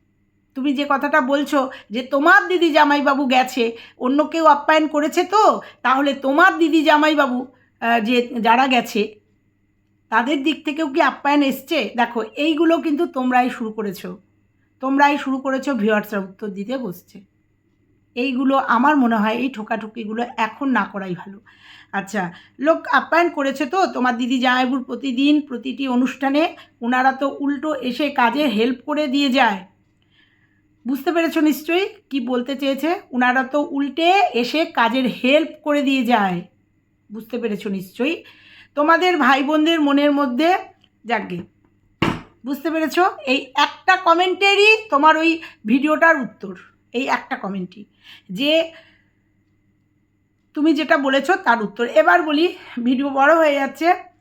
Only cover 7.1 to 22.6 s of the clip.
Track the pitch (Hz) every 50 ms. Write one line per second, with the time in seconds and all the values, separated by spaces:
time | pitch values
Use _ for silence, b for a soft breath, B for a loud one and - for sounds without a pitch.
7.1 | 311 294 285 254 247 247 262 - _ b b b b - 233 233 233 233 208 226
8.1 | 254 247 240 240 - 240 208 226 226 247 269 269 254 240 240 - - 214 208 -
9.1 | - - _ _ _ _ _ _ _ _ _ _ _ _ _ _ _ _ _ -
10.1 | 226 226 240 269 320 285 262 320 302 - - 311 285 302 320 285 262 339 311 269
11.1 | - - - 277 294 294 285 269 247 - - - 330 294 214 202 - 233 233 233
12.1 | - 226 220 - - 269 294 320 311 285 339 320 330 330 247 330 294 311 349 339
13.1 | - 269 254 254 247 247 254 254 254 - 233 220 214 220 208 202 180 - - 185
14.1 | 185 - _ _ _ _ _ _ _ _ _ _ _ _ 262 269 269 285 285 285
15.1 | 294 285 - 269 269 262 262 269 262 262 269 285 277 220 202 220 214 208 208 -
16.1 | 220 202 190 190 - - 226 208 185 196 202 220 262 269 247 190 175 - - _
17.1 | - 202 196 _ _ _ _ _ _ _ _ _ _ _ _ _ _ _ _ _
18.1 | - 240 254 277 247 247 277 269 269 269 262 - 240 226 247 285 311 285 247 233
19.1 | 226 214 208 220 220 240 247 269 - 214 214 - 233 208 214 214 - 240 220 208
20.1 | 220 226 240 - - - 226 220 - - 285 269 247 214 196 - - 196 190 190
21.1 | 175 170 - 196 196 202 - B B B B B B B B B B 196 196 -
22.1 | - 208 180 170 175 B B B B B